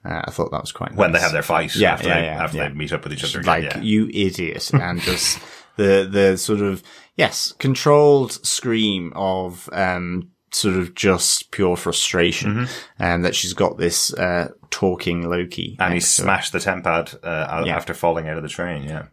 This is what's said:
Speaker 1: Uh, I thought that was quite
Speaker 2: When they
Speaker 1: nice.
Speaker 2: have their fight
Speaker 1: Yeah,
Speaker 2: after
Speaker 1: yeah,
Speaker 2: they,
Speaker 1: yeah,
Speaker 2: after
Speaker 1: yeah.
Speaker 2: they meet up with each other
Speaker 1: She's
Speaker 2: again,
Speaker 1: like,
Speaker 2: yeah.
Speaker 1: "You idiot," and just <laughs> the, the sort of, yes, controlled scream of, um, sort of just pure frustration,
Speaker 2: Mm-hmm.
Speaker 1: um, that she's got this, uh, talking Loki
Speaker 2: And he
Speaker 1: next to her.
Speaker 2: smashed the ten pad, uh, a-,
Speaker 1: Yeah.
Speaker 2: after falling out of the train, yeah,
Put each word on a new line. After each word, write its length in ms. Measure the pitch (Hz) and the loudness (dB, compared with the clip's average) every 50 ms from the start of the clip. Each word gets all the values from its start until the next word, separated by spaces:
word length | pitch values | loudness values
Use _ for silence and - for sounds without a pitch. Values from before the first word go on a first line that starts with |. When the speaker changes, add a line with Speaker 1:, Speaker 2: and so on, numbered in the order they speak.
| - | -8
Speaker 1:
Uh, 180 | 90 82 82 - | -6 -6 -6 -6
I 60 | - | -6
thought 180 | - - 82 78 | -4 -4 -4 -2
that 120 | - - | -4 -6
was 100 | - - | -6 -8
quite 220 | - - - - - | -8 -8 -8 -6 2
Speaker 2:
When 180 | 95 101 85 | 2 4 4
they 60 | 82 82 | 4 4
Speaker 1:
nice. 40 | 82 | 2
Speaker 2:
have 80 | 85 | 2
their 100 | 78 76 | 0 -2
fight 340 | - - 82 80 82 - - | 0 2 0 0 0 0 2
Speaker 1:
Yeah, 160 | - 104 90 | 4 4 4
Speaker 2:
after 160 | - - - 87 | 4 2 0 0
Speaker 1:
yeah, 120 | 87 85 | 2 2
Speaker 2:
they, 60 | 85 | 0
Speaker 1:
yeah, 160 | 80 78 78 | -2 -2 -4
Speaker 2:
after 140 | 85 76 76 | -4 -4 -2
Speaker 1:
yeah. 120 | 78 76 71 | -4 -4 -4
Speaker 2:
they 40 | 69 | -4
meet 180 | 76 76 69 | -8 -6 -4
up 120 | 85 73 - | -6 -6 -6
with 80 | 71 | -8
each 80 | 73 67 | -8 -6
other 60 | 73 71 | -6 -6
Speaker 1:
She's 80 | - | -4
Speaker 2:
again, 100 | 69 73 | -2 2
Speaker 1:
like, 280 | 90 82 82 78 71 - | 2 2 2 0 -4 -6
Speaker 2:
yeah. 60 | - | -4
Speaker 1:
"You 280 | - 110 107 107 110 - | 0 2 2 2 2 2
idiot," 600 | - 98 98 95 90 - 87 80 - - - - - | 0 0 0 0 0 -2 -6 -6 -6 -6 -4 0 0
and 260 | - 90 87 87 87 | 0 0 0 -4 -2
just 380 | - 92 92 87 - - - - - - - - | -2 -2 -2 0 0 -2 -2 -4 -8 -18 -20 -20
<laughs> 180 | - _ _ | -20 _ _
the, 320 | - 104 98 98 98 95 92 | 2 4 6 6 4 4 2
the 260 | 98 101 98 98 95 87 | 2 4 6 6 4 2
sort 220 | - - 107 101 | 0 0 0 0
of, 220 | 101 101 95 90 _ - - - - _ _ | 0 -2 -2 -4 _ -18 -20 -20 -20 _ _
yes, 380 | - 156 101 - - - - - _ | 0 0 0 0 -4 -6 -6 -6 _
controlled 720 | - 135 131 - - 151 147 147 147 147 143 139 127 113 | -2 0 0 2 4 6 6 8 8 8 8 6 4 0
scream 800 | - - - - - - - 127 113 113 110 104 98 92 87 82 - | -6 -6 -4 -4 -4 -2 0 0 2 2 2 2 0 0 -4 -6 -4
of, 540 | 87 98 95 95 95 92 90 90 90 - - | -2 0 0 0 0 -2 -6 -8 -12 -14 -8
um, 580 | - 98 95 92 90 87 90 87 90 90 87 - _ _ _ _ | -2 0 0 0 0 -2 -2 -2 -4 -4 -6 -8 _ _ _ _
sort 260 | - - - 104 92 | -4 0 2 2 2
of 180 | 92 90 87 - | 2 0 -2 -4
just 560 | - - 98 92 87 - - - - - _ | 2 4 4 4 4 2 0 0 0 -2 _
pure 240 | - - 98 90 87 | -2 2 2 2 2
frustration, 800 | 87 - 85 82 - - - - 90 85 87 - - - 104 104 117 123 | 2 -2 -2 -2 0 -2 0 2 2 2 2 2 0 -2 -2 -2 -2 -4
Speaker 2:
Mm-hmm. 360 | 127 - - - - _ - | -4 -6 -12 -14 -18 _ -2
Speaker 1:
um, 200 | 95 87 87 85 | 0 0 2 2
that 120 | 87 90 - | 0 0 0
she's 180 | - - 90 90 | 0 -2 -4 0
got 220 | - 101 87 - - | 0 0 0 2 0
this, 340 | 85 85 - - - - - | 0 0 2 0 -2 -2 -2
uh, 340 | 90 90 90 87 87 85 - - _ - _ | -2 0 0 0 0 -2 -4 -8 _ -10 _
talking 580 | - - 101 95 90 90 - 92 87 85 85 85 | -4 0 0 0 0 0 -2 -2 -2 -2 -2 -2
Loki 480 | 87 87 90 87 - - 85 90 101 - | -2 -2 -2 -4 -6 -10 -8 -10 -4 -2
Speaker 2:
And 140 | 92 90 | 0 0
he 60 | 87 87 | 2 2
Speaker 1:
next 180 | 85 - - | 2 2 2
to 60 | - | 2
her. 40 | 90 | 2
Speaker 2:
smashed 260 | 95 98 92 - - | 2 0 0 -2 -4
the 80 | - 90 | -4 -2
ten 220 | - 98 92 90 | -2 -2 -4 -2
pad, 300 | 85 85 82 85 80 - - - | -2 0 0 0 -2 -4 -12 -12
uh, 240 | - 87 82 78 78 - 78 82 | -8 -6 -4 -4 -4 -4 -4 -2
a-, 40 | 82 | -2
Speaker 1:
Yeah. 100 | 87 80 | -2 -2
Speaker 2:
after 180 | 85 - - 82 | -4 -4 -6 -8
falling 340 | - - 85 82 82 78 78 | -2 0 0 0 0 -4 -6
out 80 | 78 | -8
of 60 | 80 | -8
the 60 | 76 73 | -8 -10
train, 340 | - - 87 90 82 71 67 | -8 -8 -6 -6 -6 -8 -8
yeah, 220 | 73 78 78 73 - | -8 -10 -10 -12 -14